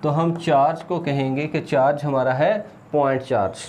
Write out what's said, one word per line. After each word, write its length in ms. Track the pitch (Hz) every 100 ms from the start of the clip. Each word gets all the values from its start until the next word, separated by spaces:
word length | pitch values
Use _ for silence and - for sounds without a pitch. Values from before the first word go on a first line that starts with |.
तो 60 | 151
हम 280 | 147 170 170
charge 460 | - 139 147 160
को 160 | - 175
कहेंगे 480 | 165 139 131 131 151
कि 140 | 156
charge 440 | - 143 135 147
हमारा 280 | 147 135 127
है 340 | 127 160 208 - - -
point 300 | 151 139 131
charge। 360 | - 117 95 -